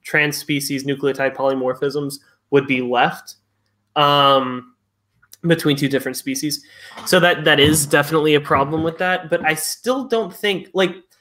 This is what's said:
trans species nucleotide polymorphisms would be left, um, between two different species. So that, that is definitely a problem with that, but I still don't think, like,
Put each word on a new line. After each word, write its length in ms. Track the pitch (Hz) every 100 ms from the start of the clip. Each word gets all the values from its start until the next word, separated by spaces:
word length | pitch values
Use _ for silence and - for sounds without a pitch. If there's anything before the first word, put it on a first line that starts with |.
| -
trans 320 | 156 147 143
species 480 | - 147 139 139 139
nucleotide 500 | 139 139 131 135 131
polymorphisms 880 | 135 135 127 127 143 139 143 139 _ _ _
would 180 | 143 135
be 120 | 131
left, 540 | 123 120 147 185 - - _ _ _ _ _ -
um, 800 | 143 143 139 135 127 123 123 _ _ _ _ _ _ -
between 340 | 170 165 151 143
two 120 | 139
different 280 | 135 131 127
species. 480 | - 135 151 147 - - - - -
So 120 | 185
that, 260 | 170 175 156
that 140 | 147
is 280 | 147 151 143
definitely 480 | 151 143 160 151 147
a 60 |
problem 440 | 143 147 139 160 160
with 140 | 165
that, 300 | 185 185 156
but 140 | 170 156
I 100 | 156
still 520 | - - 226 262 254
don't 260 | 226 196
think, 380 | - 208 185 - 185
like, 200 | 185 175 - _